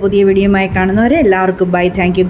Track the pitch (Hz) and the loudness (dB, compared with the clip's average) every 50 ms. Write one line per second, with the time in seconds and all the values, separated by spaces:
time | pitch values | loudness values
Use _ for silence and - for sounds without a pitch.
0 | 190 196 196 202 202 196 190 196 196 196 196 190 190 185 - 190 185 190 196 208 | -2 -2 0 2 2 2 2 2 2 2 0 0 0 -2 -2 -2 -2 0 0 0
1 | 226 240 285 339 294 208 185 185 185 185 185 185 190 175 180 180 180 180 180 196 | 2 2 2 2 2 2 2 2 0 -2 -2 -2 -2 -2 -2 0 -2 -2 -2 -2
2 | 180 180 175 185 185 180 | -2 -2 0 0 -2 -2